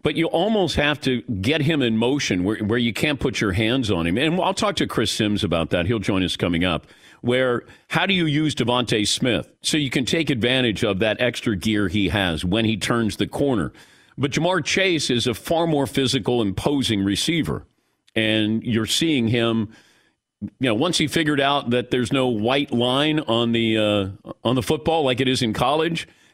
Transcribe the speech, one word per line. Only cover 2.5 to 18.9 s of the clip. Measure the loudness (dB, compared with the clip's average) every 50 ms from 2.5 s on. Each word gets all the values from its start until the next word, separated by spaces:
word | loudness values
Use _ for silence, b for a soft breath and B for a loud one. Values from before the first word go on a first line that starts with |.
| -2 -2
where | -2 -2 0 0
you | 0 -2
can't | -2 -2 -2 -2 -2 -2
put | -2 -4 -2 -2
your | -2 0 0
hands | 0 0 0 0 0 0 0
on | 0 0 0
him. | 0 0 0
And | 0 0 0 0
I'll | 0 0 0
talk | 0 -2 -2 -2
to | -2 -2 -2
Chris | 0 0 0 0
Sims | 0 0 0 0 0 0
about | 0 0 0 0 0 0
that. | 0 0 0
He'll | 0 -2 -2
join | 0 0 0 0
us | 0 -2 -2
coming | -2 -2 -2 0 0 0
up. | 0 0 -2 -4 B B B B B B B
Where, | B 0 0 2 2 0 0 -2 -4 B B B B B
how | -2 -2 0
do | 0 0
you | 0 0
use | 0 0 0 0 0 0
DeVonta | 0 0 0 0 0 0 0 0 0 0 0
Smith | 0 0 0 0 0 0 -2 -6 -14 _
so | -6 -2 -2 0
you | -2 0
can | -2 -2 -2
take | 0 0 -2 0 0
advantage | 0 0 0 0 2 2 2 0 0 0 0
of | 0 0 0
that | 0 0 0 0
extra | 0 -2 -2 -2 -2 -2 -2
gear | 0 0 0 0 0 0 0
he | 0 0 0 0
has | 2 0 0 0 0 -2 -2
when | 0 0 0 2
he | 0 0
turns | -2 -2 -2 0 0 0 -2 -2
the | -4 -6 -6
corner? | -2 -2 -2 0 0 -2 -2 -4 B B B B B B B B B -6
But | -4 -2
Ja'Marr | -2 0 0 0 0 0 -2
Chase | -2 0 0 2 2 2 0 0 0
is | 0 0 0 0
a | -2
far | -4 -4 -2 -2 0 0
more | 0 0 0 0 0
physical, | 0 0 0 2 0 0 0 0 0 0
imposing | 0 -2 -2 -2 0 0 0 2 0 0 0 2 2
receiver. | 2 2 0 0 0 0 0 0 -2 -4 -6 -8 -12 _ _ _ _ _ _ _ _ _
And | -2 0 2 2 2 2 0 0 -2 -2
you're | 0 0 0 0
seeing | 0